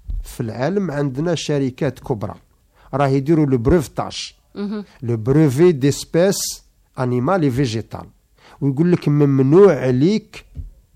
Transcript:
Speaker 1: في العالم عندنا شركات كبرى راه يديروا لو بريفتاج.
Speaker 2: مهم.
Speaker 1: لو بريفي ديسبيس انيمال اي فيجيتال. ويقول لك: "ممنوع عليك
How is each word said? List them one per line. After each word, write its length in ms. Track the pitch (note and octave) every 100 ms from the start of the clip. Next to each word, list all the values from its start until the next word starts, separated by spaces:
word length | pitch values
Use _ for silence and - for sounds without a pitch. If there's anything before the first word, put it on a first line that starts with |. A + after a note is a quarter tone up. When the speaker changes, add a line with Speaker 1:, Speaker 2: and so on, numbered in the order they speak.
| - -
Speaker 1:
في 180 | - -
العالم 500 | A2+ A2 D3 G3+ F3+
عندنا 440 | C#3+ D3 B2+ F3 D#3+
شركات 640 | - C#3+ C3+ - C#3+ -
كبرى 360 | - A2+ G2+ F2 _ _ _ _ -
راه 140 | C3+ C#3
يديروا 380 | C#3 C3+ D#3+ C#3+
لو 120 | B2+
بريفتاج. 760 | A#2+ F3 A#2+ - G2 - - _ _ -
Speaker 2:
مهم. 300 | G3+ G#3+ F#3 -
Speaker 1:
لو 160 | A#2 A2+
بريفي 540 | G#2+ D3 D#3 B2+ F3+
ديسبيس 680 | C#3 C#3 - - E3 G3 F#3+ - - _ _ _ -
انيمال 440 | B2+ B2 C#3 F#3+
اي 80 | C#3+
فيجيتال. 540 | A#2+ C3 A2 - - - _ _ _ - -
ويقول 300 | C#3 C3+ F3
لك: 180 | F3 D#3
"ممنوع 680 | D3 C#3+ C3+ C3 F3 G3 C3
عليك 680 | C3 B2+ E3 G#3+ - - - - - - _